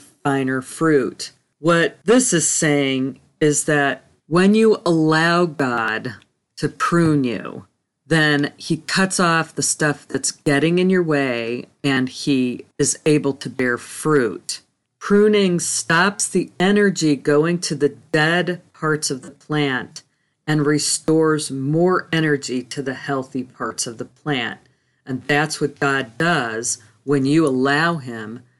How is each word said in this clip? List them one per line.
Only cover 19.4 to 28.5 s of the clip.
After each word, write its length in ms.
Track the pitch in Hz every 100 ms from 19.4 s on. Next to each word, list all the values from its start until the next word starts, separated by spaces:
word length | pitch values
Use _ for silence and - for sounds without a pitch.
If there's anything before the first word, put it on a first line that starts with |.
| - 147 143 127 - - _ _ _ _ -
and 200 | 151 143
restores 840 | 151 - - - 160 160 151 151
more 580 | 135 135 156 180 180 -
energy 520 | 165 156 139 139 127
to 180 | 120 -
the 140 | 135 127
healthy 480 | - 139 131 131
parts 440 | 127 - 120 - 127
of 100 | 113
the 80 | -
plant. 540 | _ 156 135 113 - _ _ _ _ -
And 160 | 131 -
that's 340 | 143 151 -
what 180 | 147 -
God 380 | 143 135 120 -
does 600 | 165 160 117 110 120 - - _
when 220 | 131 143 135
you 200 | 156 156
allow 520 | 131 135 143 170 165
him 440 | 127 113 107 120 _